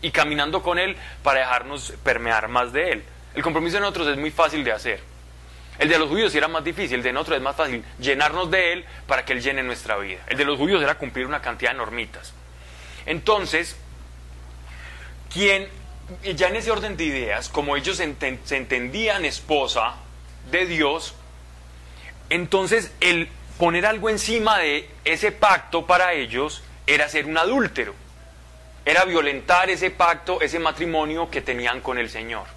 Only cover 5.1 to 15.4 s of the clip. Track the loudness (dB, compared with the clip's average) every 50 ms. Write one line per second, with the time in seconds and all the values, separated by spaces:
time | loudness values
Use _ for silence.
5.1 | -20 -20 -20 -20 -20 -20 -20 -20 -20 -20 -20 -20 -2 0 2 4 6 4 4 2
6.1 | 2 2 2 4 4 4 2 2 2 0 -2 -2 -4 -4 -4 -2 -2 0 0 0
7.1 | 0 0 0 0 0 0 0 -2 0 0 -2 -2 -2 -6 -8 -10 -14 -6 0 0
8.1 | 2 4 2 2 2 0 -2 0 2 2 4 2 0 -2 -6 -12 -18 -18 -4 0
9.1 | 0 0 0 0 -2 0 0 0 0 0 -2 -2 -4 -6 -2 -2 -2 -2 -2 -6
10.1 | -8 -10 -6 -6 -2 0 0 0 2 2 2 2 4 4 4 2 0 0 -2 -8
11.1 | -4 -4 -4 -4 -4 -4 -4 -4 -6 0 0 0 0 0 -4 -4 -4 -6 -8 -8
12.1 | -10 -16 -18 -18 -18 -18 -20 -20 -20 -20 -20 -20 -18 -18 -18 -18 -16 -14 -6 -6
13.1 | -6 -2 2 2 2 2 2 0 0 0 0 -2 -8 -14 -16 -18 -18 -18 -18 -18
14.1 | -18 -20 -18 -18 -18 -18 -18 -18 -18 -18 -18 -18 -18 -16 -16 -16 -16 -16 -16 -16
15.1 | -16 -16 -16 -10 -2 2